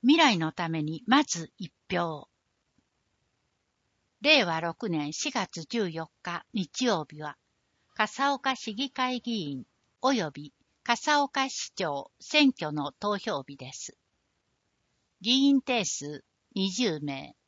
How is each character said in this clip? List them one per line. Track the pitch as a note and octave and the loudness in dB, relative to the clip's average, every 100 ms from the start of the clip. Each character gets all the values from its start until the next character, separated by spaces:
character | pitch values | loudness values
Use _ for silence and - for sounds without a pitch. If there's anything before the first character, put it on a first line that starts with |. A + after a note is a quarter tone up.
未 | A#3+ E4 | 6 8
来 | D4+ G3 | 8 6
の | D#3+ | 0
た | - E3+ | -4 -4
め | D#3+ | -2
に | D3+ D#3+ - | -4 -6 2
ま | C4 | 4
ず | D4+ E3+ E3 _ | 4 -4 -8 _
一 | F#3 _ _ | -14 _ _
票。 | F3+ E3+ D3+ - _ _ _ _ _ _ _ _ _ _ _ _ _ _ _ _ _ _ _ | -2 -2 -6 -14 _ _ _ _ _ _ _ _ _ _ _ _ _ _ _ _ _ _ _
令 | C#4+ D4+ F#3 | 4 6 6
和 | D#3+ | 0
六 | E3 E3 A3 | -2 -2 -2
年 | D#3+ D3 | -2 -2
四 | D#3+ D4+ | -4 -4
月 | B3+ F#3+ F3 D#3+ | -4 -4 -8 -6
十 | A#3 F#3+ | -2 -2
四 | D#3+ D#3+ _ | -4 -10 _
日 | - F3 - | -10 -10 -6
日 | G#3+ F3 - B3+ | -6 -6 -2 2
曜 | F3+ - | 2 -2
日 | D3+ | -10
は、 | D3+ - _ _ _ _ _ | -10 -12 _ _ _ _ _
笠 | - G#3+ - C#4 | -2 -2 2 0
岡 | C4+ C4+ C4 | 0 -2 -4
市 | - | -6
議 | G#3 C4+ | -6 -6
会 | - B3+ B3+ | -2 -4 -4
議 | A#3+ A3+ D3+ | -4 -4 -4
員 | C3+ - _ _ _ | -8 -12 _ _ _
及 | - C4 D#3+ | 0 0 -2
び | C#3+ D3 _ _ _ | -8 -16 _ _ _
笠 | - A#3 - D4 | -4 -2 2 2
岡 | C#4 - C4+ | 2 -2 -4
市 | - - - | -6 -10 -6
長 | F3 C#3+ - _ | -4 -4 -8 _
選 | - D4+ C#4+ | 0 4 6
挙 | - D#3 | 4 -4
の | D3+ C#3+ | -4 -6
投 | _ G#3 G3+ | _ -4 -4
票 | A3+ D#3 | -2 -6
日 | C3 C#3+ | -6 -16
で | B2+ | -16
す。 | - - - _ _ _ _ _ _ _ _ _ _ _ _ | -14 -16 -18 _ _ _ _ _ _ _ _ _ _ _ _
議 | G3 | 0
員 | C4 C#4 C#4 | 4 6 4
定 | - B3 F#3 | 2 -2 -2
数 | - C#3+ D3+ _ _ _ F#3+ | -6 -10 -12 _ _ _ -2
二 | F#3+ | -2
十 | F#3+ B3 D#3 | 0 -2 -2
名。 | C#3+ C3+ C#3 - | -6 -8 -12 -20